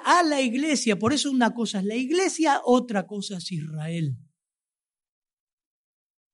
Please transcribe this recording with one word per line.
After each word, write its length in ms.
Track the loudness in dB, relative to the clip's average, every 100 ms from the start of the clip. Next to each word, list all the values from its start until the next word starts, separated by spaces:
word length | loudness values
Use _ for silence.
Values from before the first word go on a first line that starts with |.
| 4
a 180 | 4
la 160 | 4 2
iglesia, 560 | 0 0 0 0 0 2
por 120 | 2
eso 180 | 0 0
una 220 | 2 2
cosa 260 | 2 -4 -4
es 60 | -4
la 100 | -4
iglesia, 680 | -2 0 0 0 0 2
otra 440 | 4 2 2 -4 -4
cosa 300 | -8 -8 -10
es 140 | -8
Israel. 680 | -8 -8 -8 -6 -4 -4 -4 -12 _ _ _ _ _ _ _ _ _ _ _ _ _ _ _ _ _ _ _ _